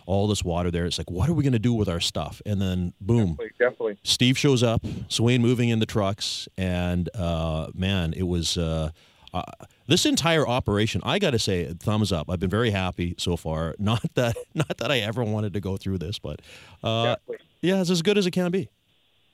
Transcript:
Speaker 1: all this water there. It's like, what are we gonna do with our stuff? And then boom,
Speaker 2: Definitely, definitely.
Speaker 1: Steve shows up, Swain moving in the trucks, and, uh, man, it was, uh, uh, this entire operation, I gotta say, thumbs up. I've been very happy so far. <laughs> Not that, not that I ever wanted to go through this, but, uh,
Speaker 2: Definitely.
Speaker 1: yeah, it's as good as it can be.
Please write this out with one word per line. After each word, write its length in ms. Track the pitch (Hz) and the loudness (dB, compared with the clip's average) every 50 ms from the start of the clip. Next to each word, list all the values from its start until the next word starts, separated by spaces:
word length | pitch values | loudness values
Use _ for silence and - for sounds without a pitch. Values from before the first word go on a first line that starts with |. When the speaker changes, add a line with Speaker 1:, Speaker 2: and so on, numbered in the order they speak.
| - | -6
Speaker 1:
all 220 | - 92 98 101 | -2 0 0 2
this 160 | 104 104 - 92 | 2 0 0 -2
water 280 | 90 82 87 90 90 85 | -2 -2 0 0 0 0
there. 120 | 85 87 | -2 -2
It's 140 | 87 - - | -2 -4 -6
like, 120 | 82 - 87 | -6 -6 -2
what 160 | 90 107 147 | 0 0 2
are 40 | 175 | 2
we 120 | 147 139 | 2 2
gonna 160 | 139 127 113 | 2 2 2
do 120 | 104 123 120 | 2 2 2
with 160 | 110 104 92 | 2 2 0
our 120 | 85 87 | 0 -2
stuff? 420 | - - - - 78 73 - - - | -2 -2 -4 -4 -6 -6 -10 -12 -6
And 160 | 104 104 95 | -4 -2 0
then 320 | 98 92 90 90 90 87 - - | 0 0 0 0 -2 -4 -6 -6
boom, 360 | 101 98 117 120 107 90 78 | -2 2 2 4 4 2 0
Speaker 2:
Definitely, 140 | 73 117 107 - - | -4 -8 -8 -2 0
definitely. 360 | 120 123 120 - 120 110 101 - - | 0 0 0 0 -4 -4 -4 -4 -2
Speaker 1:
Steve 340 | - - - 127 123 131 | -2 2 4 4 4 4
shows 280 | - - 147 135 120 123 | 4 4 4 4 6 4
up, 200 | 117 113 117 - - - - - - | 4 2 0 -2 -4 -8 -8 -8 -6
Swain 320 | - - 113 120 123 123 117 | -2 2 4 4 4 4 4
moving 260 | 117 127 113 123 120 | 4 4 4 4 2
in 100 | 117 110 | 2 2
the 80 | 110 | 0
trucks, 640 | - - 113 101 98 104 - - - - - - - - - | 0 0 0 0 0 0 -2 -6 -6 -6 -8 -10 -10 -6 -4
and, 500 | 95 92 90 90 90 90 87 90 87 - - | -2 0 0 0 0 0 0 0 -2 -2 -4
uh, 540 | - 87 85 85 80 80 80 78 78 78 - - | -4 -2 -2 0 0 -2 -2 -2 -2 -4 -6 -6
man, 420 | - 92 95 98 95 85 80 - | -4 -2 0 0 0 0 -2 -2
it 80 | - 92 | -2 -2
was, 340 | 87 87 87 80 - - 87 | 0 0 0 0 0 -2 0
uh, 320 | 85 80 80 80 78 78 80 _ _ _ _ _ - - - | 0 0 0 -2 -2 -4 -6 _ _ _ _ _ -18 -8 -8
uh, 100 | 90 - - - - - - _ _ - | -8 -8 -8 -12 -18 -20 -20 _ _ 0
this 180 | - 151 185 - | 2 2 2 4
entire 400 | 302 277 - 139 170 165 160 131 | 2 2 2 2 4 4 4 4
operation, 540 | 98 120 131 - - 101 101 110 110 - 98 - | 2 0 0 2 2 2 4 2 2 0 -2 -2
I 160 | 113 147 202 | 0 0 2
gotta 180 | 202 165 123 107 | 2 2 2 2
say, 340 | - - 95 87 82 65 85 | 0 0 0 0 -2 -4 -6
thumbs 380 | 85 - 113 107 107 107 92 | -6 -2 0 2 2 2 2
up. 180 | 95 80 73 - | 0 -2 -2 -4
I've 100 | 92 87 | -4 -2
been 100 | 98 92 | -2 0
very 200 | 95 104 123 117 | 0 2 2 2
happy 440 | 101 95 92 90 90 - 90 87 87 | 0 0 -2 -2 -2 -2 -4 -4 -4
so 200 | - - 95 87 | -4 -2 -2 -2
far. 400 | 82 - 80 80 78 82 80 - | -2 -2 -4 -4 -4 -4 -4 -4
<laughs> 20 | - | -2
Not 240 | 101 104 113 113 - 165 - | 0 0 0 0 -2 -2 -2
that, 200 | - 123 117 113 - - _ - | 0 0 0 0 -4 -8 _ -4
not 240 | 156 151 - - - | -4 -2 -2 -2 -4
that 120 | 117 117 | -2 0
I 80 | 143 123 | 0 0
ever 220 | 101 107 113 123 120 | 0 -2 -2 -2 -2
wanted 300 | 107 107 107 107 104 82 | -2 -2 -2 -2 -4 -4
to 80 | 104 | -4
go 160 | 95 95 95 | -4 -4 -4
through 220 | 98 - 98 95 90 | -4 -4 -4 -4 -4
this, 200 | 78 78 117 - | -4 -6 -8 -8
but, 240 | - 73 76 - - - - - - - - - - | -8 -10 -10 -10 -14 -20 -20 -20 -20 -20 -16 -6 -4
uh, 320 | 117 113 113 113 120 117 | -2 0 0 0 0 -2
Speaker 2:
Definitely. 220 | - _ - 117 - _ _ _ - - | -2 _ -10 -14 -14 _ _ _ -4 0
Speaker 1:
yeah, 180 | 170 190 190 | 0 2 2
it's 100 | 185 165 | 2 2
as 120 | 185 165 160 | 0 2 2
good 160 | 202 208 208 | 2 2 2
as 80 | 190 | 2
it 60 | 180 160 | 0 0
can 180 | 185 180 175 | 0 -2 0
be. 180 | 175 - 151 - _ _ _ _ _ _ _ _ _ _ _ _ | -2 -2 -4 -6 _ _ _ _ _ _ _ _ _ _ _ _